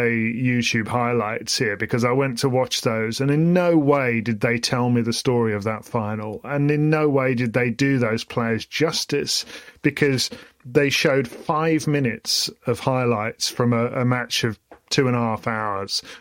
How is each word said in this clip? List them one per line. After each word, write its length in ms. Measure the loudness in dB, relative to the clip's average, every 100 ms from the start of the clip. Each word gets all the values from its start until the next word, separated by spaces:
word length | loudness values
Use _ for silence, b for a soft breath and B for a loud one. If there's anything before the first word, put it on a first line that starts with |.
YouTube 840 | 0 0 -2 -2 0 0 0 -2 -2
highlights 680 | -2 0 0 -2 -6 -6 -2
here, 220 | -2 -2
because 260 | -2 0
I 80 | 2
went 240 | 2 0 0
to 120 | 0
watch 320 | 0 -2 -2
those, 360 | 0 0 -2 -2
and 120 | 0
in 240 | 2 4
no 240 | 4 4 4
way 420 | 4 2 2 0
did 220 | 0 0
they 160 | 0 0
tell 320 | 0 0 2
me 100 | 2
the 140 | 0
story 400 | -2 0 2 0
of 100 | 0
that 220 | -4 -6 -6
final. 560 | -4 -4 -4 -8 -10
And 260 | -6 0 2
in 200 | 4 4
no 180 | 4 4
way 260 | 2 2
did 200 | 0 0
they 160 | 0 0
do 260 | 2 2 4
those 260 | 2 0
players 440 | -4 -4 -2 -2 -4
justice, 800 | -2 0 0 -2 -2 -2 -4 -6 B B B
because 480 | -2 2 2 2 -2 B B B -2
they 240 | 2 2
showed 360 | 2 2 2 0
five 580 | -6 -4 0 2 2 2
minutes 640 | 0 0 -4 -4 -2 -2 -6 -4
of 120 | -2
highlights 680 | 0 0 0 0 -4 -6 -8
from 240 | 0 2
a, 140 | 2 0
a 180 | 0
match 400 | 0 0 -2 -2
of 160 | -2 -4 _ -20 _
two 160 | 0 2
and 100 | 2
a 40 |
half 260 | 0 -2 -4
hours, 560 | -4 -4 -4 -6 -8 B B